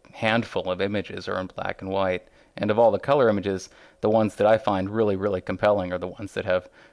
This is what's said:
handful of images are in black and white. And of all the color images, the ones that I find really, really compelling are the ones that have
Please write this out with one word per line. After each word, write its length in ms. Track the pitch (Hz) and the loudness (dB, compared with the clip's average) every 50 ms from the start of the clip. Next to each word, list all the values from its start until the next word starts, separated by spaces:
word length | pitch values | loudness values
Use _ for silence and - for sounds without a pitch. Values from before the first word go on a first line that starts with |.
| _ - - | _ -20 -12
handful 580 | - 113 110 110 120 113 - - 95 87 92 | -6 -2 0 0 0 -2 -4 -6 -6 -6 -4
of 100 | 92 90 | -4 -4
images 480 | 98 101 104 101 92 - 95 95 92 98 | -4 -4 -4 -6 -6 -8 -10 -12 -8 -8
are 120 | 98 92 | -6 -6
in 60 | 95 | -8
black 360 | - - - 101 98 95 - 95 | -8 -8 -8 -8 -8 -8 -8 -8
and 80 | 95 | -6
white. 360 | 95 98 95 92 92 90 - _ _ _ _ _ _ | -4 -2 -2 -2 -2 -4 -8 _ _ _ _ _ _
And 140 | - 107 107 | -4 -2 2
of 80 | 104 113 | 4 6
all 120 | 117 110 | 6 6
the 80 | 101 95 | 4 4
color 300 | - - 143 147 123 110 | 2 2 2 4 4 4
images, 420 | 104 101 92 98 95 92 - - _ - - - _ _ | 4 2 0 -2 -2 -4 -6 -10 _ -20 -20 -20 _ _
the 100 | - 107 | 0 2
ones 240 | 110 110 110 101 - | 4 4 2 2 0
that 100 | - 101 | 2 4
I 120 | 107 110 110 | 4 4 4
find 320 | - 110 101 95 95 98 | 2 0 -2 -2 -2 -2
really, 260 | 104 113 110 104 98 | -2 0 0 0 0
really 240 | 95 98 104 95 92 | 0 -2 -2 -4 -4
compelling 520 | - - 98 92 107 104 104 101 92 90 90 | -6 -6 -4 0 2 2 2 2 0 -2 -4
are 60 | 90 | -6
the 80 | 90 | -6
ones 280 | 90 92 - 104 95 - | -8 -10 -10 -12 -10 -8
that 100 | 101 95 | -6 -2
have 240 | 101 92 92 - - _ - - - | 0 -2 -2 -2 -6 _ -20 -20 -20